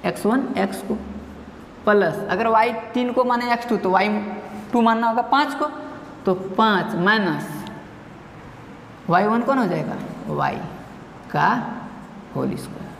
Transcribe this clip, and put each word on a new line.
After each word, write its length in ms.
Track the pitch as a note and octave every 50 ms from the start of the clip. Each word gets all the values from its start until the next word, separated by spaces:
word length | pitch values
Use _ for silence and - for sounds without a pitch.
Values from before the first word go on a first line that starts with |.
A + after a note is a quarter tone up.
| -
X 200 | F3+ E3+ - -
one 220 | G3+ A#3 C4+ - - -
X 240 | - G3 G3 - - -
को 120 | - A3 G#3+ - - - - - - - - - - - - - - - - -
plus 300 | G#3+ G#3 G#3 F#3+ E3 D3+ D#3+ - -
अगर 180 | F3+ F#3+ A3+ A3+
वाई 240 | A3 A3 A3+ A#3+ A3+ - - - -
तीन 180 | B3 B3 B3 A#3+
को 100 | B3+ B3+
माने 260 | B3 A#3+ A#3+ A#3+ A#3+ A#3
एक्स 140 | A#3 - -
टू 80 | A3+
तो 120 | F#3+ - -
वाई 200 | F3+ F#3 G3 G#3+ G#3 G#3 G#3 - - - - - - - - - -
टू 80 | A#3+
मानना 260 | A3+ A3+ A3+ A3+ A#3
होगा 140 | A#3 A3+ B3 A#3+
पाँच 300 | - - C#4 D4 C#4 -
को, 100 | - D4+ D4+ - - - - - - - - - - -
तो 80 | F#3+ F#3
पाँच 640 | F#3 F#3+ F#3+ F#3+ - A3 A3 G3+ F3+ D#3+ - -
माइनस 560 | E3+ F3 G3+ G#3+ A3 G3+ F3 D3+ D3 D3+ - D3+ - - - - - - - - - - - - - - - - - - - - - - - - - - - - - - -
वाई 160 | E3+ F3+ G3+
वन 160 | G#3 A3 A#3
कौन 160 | A#3+ - C#4
हो 80 | C4 A#3
जाएगा? 280 | F3+ E3 D#3 C#3 - - - - - - - - -
वाई 260 | D3+ C#3 C#3+ C3+ C#3 - - - - - - - - - - - - - - -
का 180 | - D3 D3+ G3 A#3 B3+ - - - - - - - - - - - - - - -
होल 200 | C3+ C3 C3 -
स्क्वायर। 300 | - - - - - - - -